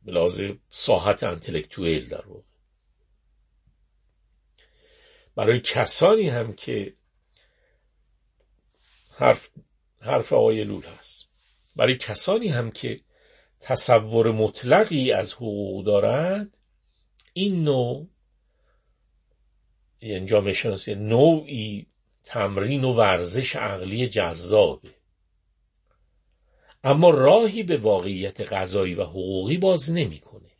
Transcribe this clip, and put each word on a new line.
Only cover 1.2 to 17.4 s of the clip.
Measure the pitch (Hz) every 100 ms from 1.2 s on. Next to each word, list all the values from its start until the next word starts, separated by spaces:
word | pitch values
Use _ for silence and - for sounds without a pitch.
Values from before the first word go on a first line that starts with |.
انتلکتوئل | 107 87 - 80 73 - 87 78 -
در | - -
واقع. | - _ _ _ _ _ _ _ _ _ _ _ _ _ _ _ _ _ _ _ _ _ _ _ _ _ _ _ _ _ -
برای | 107 123
کسانی | - 123 117 - 170 220 190
هم | 120 113
که | 98 - 120 101 - _ _ _ _ _ _ _ _ _ _ _ _ _ _ _ _ _ _ _ _ _ -
حرف، | 131 120 - - _ _ _ _
حرف | 110 135 -
آقای | 127 113 110
لول | 104 98
هست، | - - - - - _ _ _ _ -
برای | 120 127
کسانی | - 104 - 214 233
هم | 127 117
که | - 123 107 _ _ _ _ _ _
تصور | - 127 - 117 107 117 113
مطلقی | 110 107 - 127 160 220 156 127
از | 104 90
حقوق | - 117 104 98 95 98
دارند، | 101 107 123 170 196 208 _ _ _ _ _ _ _ -
این | -